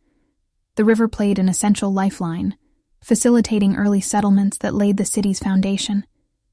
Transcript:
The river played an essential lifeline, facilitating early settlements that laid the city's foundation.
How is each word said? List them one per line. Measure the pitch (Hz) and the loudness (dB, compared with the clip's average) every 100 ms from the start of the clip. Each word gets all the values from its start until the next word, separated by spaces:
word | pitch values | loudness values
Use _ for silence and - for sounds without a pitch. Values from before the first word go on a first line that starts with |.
| _ _ _ _ _ _ _ - | _ _ _ _ _ _ _ -2
The | |
river | 214 226 226 | 2 2 0
played | - 208 196 | -2 -2 0
an | 185 | 0
essential | 180 208 202 196 | 0 0 0 0
lifeline, | 190 196 - 170 170 190 - _ _ _ _ | -2 -2 -4 -6 -6 -8 -8 _ _ _ _
facilitating | - 226 247 240 220 214 196 - | -2 0 4 2 2 0 0 0
early | 202 202 | 0 0
settlements | - 208 202 196 202 - | 0 0 2 2 2 -2
that | - | -4
laid | 202 202 202 | 0 0 0
the | 196 | -2
city's | - 196 190 | -2 -2 -2
foundation. | 202 190 190 196 - 202 - _ _ _ _ | -2 0 0 -2 -4 -6 -6 _ _ _ _